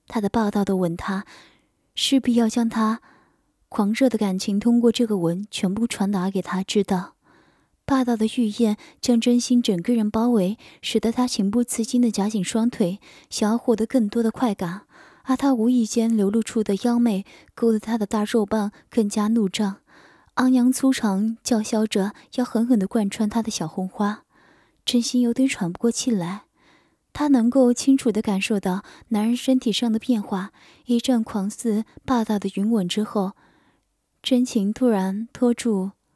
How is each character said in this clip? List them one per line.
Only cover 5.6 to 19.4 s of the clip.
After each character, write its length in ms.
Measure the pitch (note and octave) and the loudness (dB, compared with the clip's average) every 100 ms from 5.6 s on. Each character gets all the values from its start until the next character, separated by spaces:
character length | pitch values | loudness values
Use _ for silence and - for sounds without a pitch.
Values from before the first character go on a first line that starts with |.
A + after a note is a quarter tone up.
| F#3+ | -4
部 140 | G3 A#3 | -2 -4
传 240 | - G3 | -2 -2
达 180 | G3+ F3+ | 0 -2
给 120 | F#3+ | -2
他 220 | F3+ F#3 | -4 -6
知 200 | F#3+ G#3+ | -2 0
道。 320 | G3 F#3 F3+ _ _ _ _ _ _ _ - | 0 -2 -4 _ _ _ _ _ _ _ -2
霸 180 | C4+ | 0
道 120 | B3 A#3 | 0 0
的 100 | A3 - | 0 0
欲 100 | A3+ G#3 | -2 2
焰 180 | A3+ G#3+ - _ | 0 0 -8 _
将 180 | - A#3+ | 0 2
真 200 | A#3 A#3+ | 4 2
心 220 | - B3 | 4 2
整 180 | A#3 F#3+ | 2 -2
个 120 | E3+ | 0
人 160 | A#3+ G#3+ | 0 0
包 200 | A3+ A#3+ | 0 2
围， 280 | A#3+ F#3 A3 - - | 2 0 -2 -12 -14
使 180 | - A3 | -4 -2
得 120 | A3+ | -2
他 160 | A#3 B3 | -2 -2
情 240 | - G3 | 0 0
不 120 | A3 | 0
自 200 | A#3+ - | -2 -4
禁 180 | A3 B3 | -2 2
地 80 | A#3+ | 0
夹 200 | G#3+ G3+ | 0 -2
紧 140 | G#3+ | -2
双 260 | F3+ A3+ A3+ | -2 0 -2
腿， 300 | - F3 G3 - - _ | 0 -2 -2 -12 -20 _
想 220 | - G#3 | -4 0
要 60 | A#3 | 0
获 180 | - A3+ | 0 0
得 100 | A3+ | 2
更 220 | C4+ G#3 | 0 0
多 160 | A#3 | 0
的 80 | A3+ | -2
快 240 | - B3 G3 | 0 -2 -2
感。 320 | F3+ F#3 - - - _ | -6 -8 -16 -20 -20 _
而 120 | - C4 | -4 0
他 180 | C#4 | 2
无 160 | B3+ A3+ | 2 4
意 160 | B3+ A3 | 2 2
间 300 | - A3+ A3+ | 0 2 2
流 160 | G3 | 2
露 100 | G#3+ | 0
出 220 | A3 - | -2 -2
的 120 | G#3+ G3 | -2 0
妖 140 | A#3+ A#3+ | 0 2
媚， 280 | A#3+ F#3+ G3 - - | 2 0 -4 -16 -20
勾 180 | - A#3 | -2 2
得 80 | A3 | 2
他 180 | G#3 A3+ | 0 -4
的 80 | G#3 | -2
大 180 | A3 | -2
肉 220 | G#3 A#3+ G3+ | 0 0 0
棒 260 | A3 G#3 - _ | -2 -2 -6 _
更 180 | - G#3 | -2 0
加 200 | G#3+ G#3 | 0 0
怒 180 | A#3 | 2